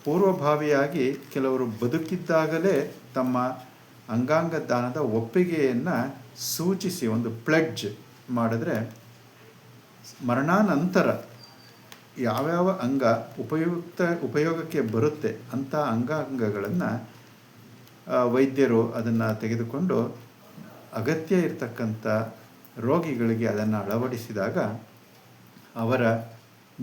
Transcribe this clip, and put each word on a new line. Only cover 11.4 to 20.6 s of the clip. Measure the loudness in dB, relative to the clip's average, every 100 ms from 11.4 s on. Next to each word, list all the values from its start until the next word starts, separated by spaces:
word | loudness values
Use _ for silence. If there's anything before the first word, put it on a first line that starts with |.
| -20 -20 -20 -20 -20 -20 -16 -4
ಯಾವ್ಯಾವ | -2 0 0 2 2
ಅಂಗ | 0 -2 2 2 2 -2 -10
ಉಪಯುಕ್ತ, | -4 -2 0 -2 -4 -2 0 0
ಉಪಯೋಗಕ್ಕೆ | -2 0 0 -2 -2 -2
ಬರುತ್ತೆ | 0 2 0 0 -4 -6 -6
ಅಂಥ | -6 -4 -2
ಅಂಗಾಂಗಗಳನ್ನು, | 0 0 0 -2 -4 -2 -2 -2 -2 -2 -2 -4 -8 -18 -20 -20 -20 -20 -20 -20 -20 -18 -2
ಆ, | 2
ವೈದ್ಯರು | 4 4 4 4 4 4 2
ಅದನ್ನು | 0 0 0 0 0
ತೆಗೆದುಕೊಂಡು | -2 -2 -2 -2 0 0 0 -6 -18 -20 -20 -20